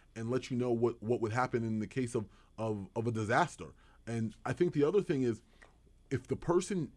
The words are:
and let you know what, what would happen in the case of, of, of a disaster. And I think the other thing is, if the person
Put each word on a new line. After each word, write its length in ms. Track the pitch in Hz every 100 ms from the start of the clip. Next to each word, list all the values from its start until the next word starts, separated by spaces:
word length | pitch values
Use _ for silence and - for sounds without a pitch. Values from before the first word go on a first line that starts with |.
| -
and 160 | 120 113
let 200 | 127 -
you 80 | 123
know 120 | 123
what, 300 | 120 117 -
what 200 | 104 101
would 100 | 110
happen 320 | 117 127 120
in 140 | 113 110
the 80 | 107
case 280 | - 120
of, 120 | 120 104 - _ -
of, 280 | 113 104 95
of 120 | 110 113
a 40 |
disaster. 640 | 110 104 127 170 - 80 - - - -
And 280 | 117 110 -
I 80 | -
think 200 | 127 175
the 120 | 147
other 180 | 143 196
thing 200 | 185 143
is, 200 | 123 117 - _ - _ - - _
if 180 | 131 -
the 80 | 131
person 540 | - 175 190 196 135